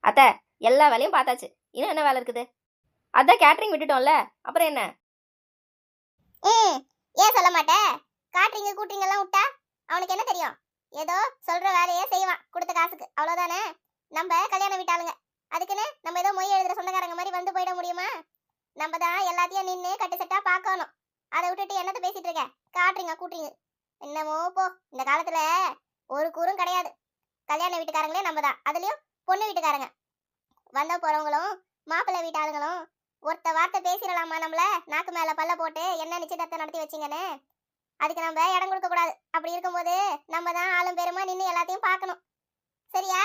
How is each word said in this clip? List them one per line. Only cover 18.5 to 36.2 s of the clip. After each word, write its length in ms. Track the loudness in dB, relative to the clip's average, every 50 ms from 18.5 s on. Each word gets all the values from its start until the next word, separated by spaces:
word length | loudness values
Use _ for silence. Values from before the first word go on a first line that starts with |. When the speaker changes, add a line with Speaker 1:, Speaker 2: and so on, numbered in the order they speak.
| _ _ _ _ _
Speaker 2:
நம்ம 220 | -8 -6 -6 -4 -2
தான் 300 | -2 -2 0 0 -2 -2
எல்லாத்தையும் 400 | 0 0 -2 0 -2 -4 -4 -4
நின்னு 200 | -6 -6 -4 -6 -4 -4
கட்டு 180 | -4 -6 -4 -8
செட்டா 200 | -4 -2 -2 0
பார்க்கணும். 500 | 2 2 0 0 0 -2 -2 -2 -4 -10 _ _ _ _ _ _ _ _
அதை 140 | -4 -2 -2
விட்டுட்டு 320 | -2 -4 -4 -6 -6 -4 -6
என்னத்த 200 | -4 -4 -6 -4
பேசிட்டு 280 | -4 -6 -6 -6 -8 -6
இருக்க? 160 | -6 -6 -6 -6 _ _ _ _ _
காட்டுறீங்க 400 | 0 0 0 0 -2 -6 -8 -8
கூட்டுறீங்க, 360 | -8 -10 -12 -10 -10 -10 -12 -12 _ _ _ _ _ _ _ _ _
என்னமோ 380 | -16 -10 -8 -6 -4 -4 -4 -2 -4 -2
போ. 140 | 0 0 -2 -2 -4 _ _ _
இந்த 120 | -10 -6 -2
காலத்துல 340 | 0 0 0 0 -2 -2 -2 0 2 2 2 0 -2 -4 _ _ _ _ _ _ _
ஒரு 180 | -4 -2 -2 -4
கூறும் 300 | -2 -2 -2 -2 0 -2
கிடையாது. 300 | -2 0 0 -2 -2 -4 -12 _ _ _ _ _ _ _ _ _ _ -4
கல்யாண 240 | -2 -2 -2 -2 -2
வீட்டுக்காரங்களே 500 | -4 -6 -2 -2 -2 -2 0 -2 -2 -2
நம்ம 140 | -2 -2 0
தான், 180 | 0 0 -2 -2 _
அதுலயும் 360 | -4 -4 -2 -2 -4 -4 -4 _ _ _ _ _ -2
பொண்ணு 180 | 0 0 0
வீட்டுக்காரங்க. 420 | -4 -4 -2 0 0 0 0 -4 -8 _ _ _ _ _ _ _ _ _ _ _ _ _ _ _ _ -4
வந்த 200 | -4 -2 -2 -2
போறவங்களும் 560 | -2 0 0 0 0 0 0 -2 -2 -2 -2 -6 -8 _ _ _ _ _
மாப்பிள்ளை 340 | -4 -4 -2 -2 -2 -2 -4
வீட்டாளுங்களும் 580 | -4 -4 -4 -4 -4 -4 -4 -4 -6 -6 -6 -8 -10 _ _ _ _ _ _ _
ஒருத்த 260 | -6 -6 -6 -4 _ -2
வார்த்தை 260 | 0 0 0 0 -2 -4
பேசிடலாமா 560 | -2 -2 -4 -2 -4 -4 -4 -4 -4 -4 -6 -6
நம்மள? 240 | -6 -4 -2 0 0 0 0 -2 -4
நாக்கு 260 | -6 -6 -6 -6 -6
மேல 200 | -4 -4 -2 -2 -2
பல்ல 180 | -2 -2 -4 -2
போட்டு 300 | -2 -4 -6 -4 -4 -4 -4 -4 -4
என்ன 180 | -6 -6 -6
நிச்சயதார்த்தம் 440 | -8